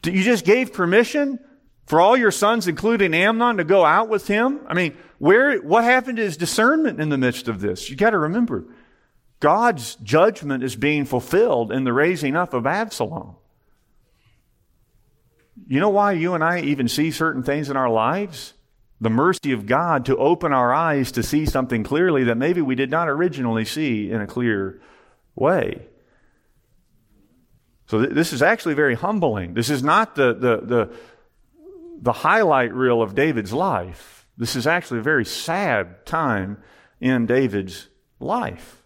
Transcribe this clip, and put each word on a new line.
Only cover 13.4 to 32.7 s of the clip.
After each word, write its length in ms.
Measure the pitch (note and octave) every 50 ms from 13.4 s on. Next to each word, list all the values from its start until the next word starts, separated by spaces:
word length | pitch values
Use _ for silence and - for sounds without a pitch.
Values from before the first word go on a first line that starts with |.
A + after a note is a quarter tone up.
| _ _ _ _ _ _ _ _ _ _ _ _ _ _ _ _ _ _ _ _ _ _ _ _ _ _ _ _ _ _ _ _ _ _ _ _ _ _ _ _ _ _ _ - -
You 140 | - B2+ C#3
know 100 | F#3+ G#3+
why 220 | F#3+ G3+ G3+ G3+
you 220 | G3 E3 D#3+ F3 F3+
and 100 | D#3+ D#3
I 160 | E3 F3 F3
even 300 | D3+ C#3 D3 C#3 B2+ A#2
see 200 | - D3+ D3+ D#3+
certain 320 | D3 - E3 D#3+ D3 C3
things 280 | B2 C#3+ C#3+ D3+ D3+ C#3
in 80 | C#3
our 120 | C3+ C3 A#2+
lives? 640 | A2+ A2 A2 A#2+ D#3+ G3 G#3 F#3+ D#3 B2 - - _ _ _ _ _ _ _ _ _ _
The 80 | A2 A2+
mercy 420 | A2+ B2 D3 F3+ F#3 - - C#3
of 140 | C3 A2 G2+
God 400 | G2+ B2 C#3+ F3 F3 D#3+ C3+ A#2+
to 100 | C3 C3+
open 360 | - C3+ D3+ F3 F3 F3 D#3 C#3
our 180 | C3 B2 A#2+
eyes 400 | C3 D#3 E3 E3 D3 C#3 C3 B2+ -
to 100 | B2 -
see 240 | - - D3+ D#3
something 360 | D3 - C3+ B2+ B2 B2 A2+ G#2
clearly 420 | - C#3 D#3 F3+ F#3 D#3 C3+ B2+
that 120 | A#2+ A#2
maybe 240 | A#2 C3 D#3+ F3+ F3+
we 140 | D3+ C3 C3
did 160 | B2 C3+ B2+
not 180 | D3 D#3+ E3+ D#3
originally 560 | C#3 D3+ F3 F3+ D3 C#3 B2+ A#2 A2+ A2 A2
see 460 | A2+ - D#3 D#3 C#3 A#2 G#2+ G#2 F2
in 100 | A2 A2
a 60 | G#2
clear 520 | G2 - B2 B2 A#2 G#2+ G2 G2 F#2+ F#2+ - - - _ _ _ _ _ _ _ _ _
way. 540 | - A#2+ D3+ F#3+ E3+ - - - - - - _ _ _ _ _ _ _ _ _ _ _ _ _ _ _ _ _ _ _ _ _ _ _ _ _ _ _ _ _ _ _ _ _ _ _ _ _ _ _
So 160 | _ - G#2+ B2
th-, 100 | - -
this 180 | D3+ E3+ E3+
is 120 | - A#2+ C#3
actually 320 | F3+ A3+ A3 - E3+ D3
very 180 | C#3+ D3+ C#3 B2
humbling. 600 | C#3 - F#3 A3 G3+ F3 C3+ G#2+ G2+ F2+ E2+ E2+
This 160 | A#2 A#2 A#2+
is 100 | D3 C3
not 320 | B2+ D3+ E3 G#3 A3+ - -
the, 220 | D3 C3+ B2 A2+
the, 220 | F#2+ B2 B2 A2+
the, 360 | G#2 - G#2+ B2 A#2 G#2+ - - - - - _ _ _ _ _ _ _ _ _ E4+ D4+ F#4 G4 F4 E4 F4 E4+ D4+
the 140 | - A#2+ A2+
highlight 600 | - - D#3 F#3+ A3+ G#3+ E3+ D3 C3 B2 A#2